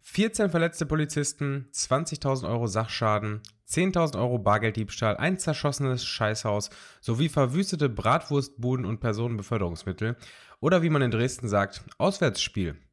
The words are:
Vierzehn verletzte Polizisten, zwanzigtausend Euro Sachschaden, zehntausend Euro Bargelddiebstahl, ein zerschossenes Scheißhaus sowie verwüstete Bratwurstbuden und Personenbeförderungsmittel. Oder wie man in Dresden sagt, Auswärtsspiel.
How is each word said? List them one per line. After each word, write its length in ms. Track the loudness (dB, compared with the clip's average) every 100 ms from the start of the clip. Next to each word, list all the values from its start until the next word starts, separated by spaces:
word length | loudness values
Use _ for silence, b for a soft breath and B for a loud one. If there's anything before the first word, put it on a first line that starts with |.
Vierzehn 480 | -4 0 2 2 2
verletzte 360 | 2 0 0 -2
Polizisten, 840 | 0 0 -2 -4 -2 -4 -4 -8
zwanzigtausend 800 | -8 0 0 0 -4 -2 0 0
Euro 160 | -2 0
Sachschaden, 720 | -2 -2 0 2 2 0 -6 -10 _
zehntausend 540 | -6 0 2 2 0 0
Euro 220 | 0 2
Bargelddiebstahl, 760 | 4 4 2 0 -4 0 0 2
ein 240 | 0 0
zerschossenes 640 | -2 0 0 0 -2 -2
Scheißhaus 680 | -4 -2 0 0 0 -2 -2 B B B
sowie 300 | -4 0 0
verwüstete 580 | 2 2 2 -2 0 0
Bratwurstbuden 1000 | 2 2 2 2 -2 -2 -4 -2 0 -2
und 140 | -2
Personenbeförderungsmittel. 1160 | -2 0 -2 -4 -2 -2 -2 -4 -8 -4 -4 -4 B B B B
Oder 240 | 2 4
wie 60 | 4
man 120 | 2
in 100 | 2
Dresden 360 | 2 0 -2 0
sagt, 380 | 0 0 -6 -18 -2
Auswärtsspiel. 800 | -2 2 0 0 -4 -2 -4 -4 _